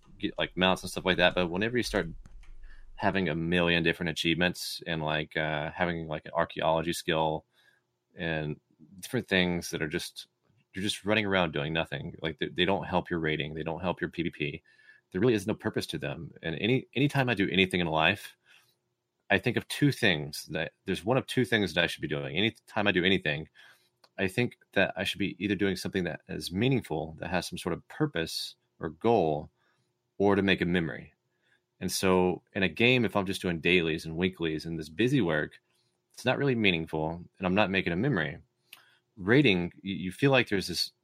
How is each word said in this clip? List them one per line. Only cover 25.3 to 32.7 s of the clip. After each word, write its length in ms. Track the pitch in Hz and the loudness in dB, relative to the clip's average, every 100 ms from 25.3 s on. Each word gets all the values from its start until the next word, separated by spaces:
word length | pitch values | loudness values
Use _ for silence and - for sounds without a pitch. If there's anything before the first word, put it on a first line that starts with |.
| - | -4
either 160 | 98 95 | -2 0
doing 200 | 98 92 | 0 -2
something 280 | 92 95 | -4 -4
that 180 | 87 71 - | -4 -6 -10
is 220 | 85 78 | -10 -6
meaningful, 640 | 90 127 123 - 78 78 78 | 0 2 0 -2 -6 -6 -8
that 100 | 85 | -4
has 180 | 90 - | -4 -4
some 100 | 87 | -8
sort 160 | 90 | -6
of 140 | 85 - | -6 -8
purpose 680 | - 151 87 80 - - - _ _ | -4 -4 -2 -4 -6 -10 -14 _ _
or 100 | 82 | -10
goal, 600 | 78 113 113 80 76 73 _ _ _ _ _ _ - | -2 4 4 4 0 -6 _ _ _ _ _ _ 2
or 180 | 101 98 | 4 6
to 60 | |
make 200 | 98 90 | 4 2
a 40 | 85 | 2
memory. 480 | 90 80 57 - _ _ _ _ _ _ _ | 2 0 -6 -14 _ _ _ _ _ _ _
And 100 | 95 | -6
so 520 | - 95 92 90 80 _ | 0 4 6 4 0 _
in 100 | 104 | -2
a 60 | |
game, 340 | 92 | -2